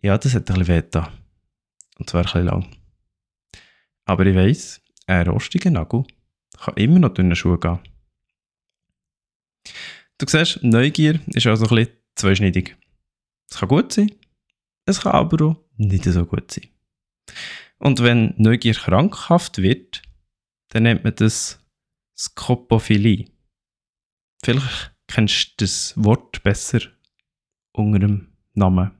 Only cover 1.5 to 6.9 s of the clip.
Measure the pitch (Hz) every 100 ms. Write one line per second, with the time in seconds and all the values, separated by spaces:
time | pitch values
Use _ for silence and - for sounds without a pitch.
1.5 | _ _ _ _ _ - 87 87 87 87
2.5 | 92 92 - _ _ _ _ _ _ _
3.5 | - _ _ _ _ - 90 95 92 95
4.5 | 151 - - _ _ - 92 87 101 -
5.5 | 175 185 131 80 117 131 _ _ _ _
6.5 | _ - - 110